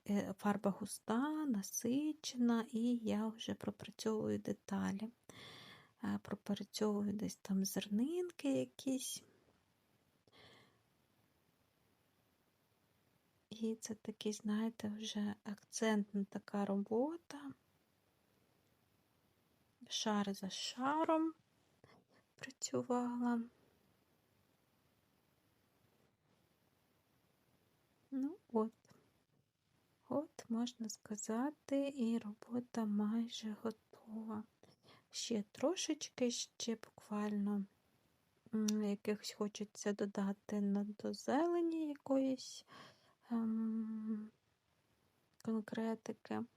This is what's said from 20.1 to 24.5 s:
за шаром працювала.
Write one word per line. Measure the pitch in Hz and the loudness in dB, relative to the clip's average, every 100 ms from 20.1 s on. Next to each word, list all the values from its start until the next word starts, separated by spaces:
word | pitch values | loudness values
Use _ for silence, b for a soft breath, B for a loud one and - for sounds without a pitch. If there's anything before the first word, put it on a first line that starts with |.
| 208 202 | 2 2
за | 196 190 | -2 -6
шаром | - - - 262 311 320 320 320 - _ _ _ _ B - _ - _ _ | -6 -6 -2 2 4 4 4 4 -2 _ _ _ _ B -20 _ -20 _ _
працювала. | - - - 254 247 247 247 247 240 233 233 - - _ _ _ _ _ _ _ _ | -16 -10 -4 -2 0 0 0 0 2 2 0 -10 -20 _ _ _ _ _ _ _ _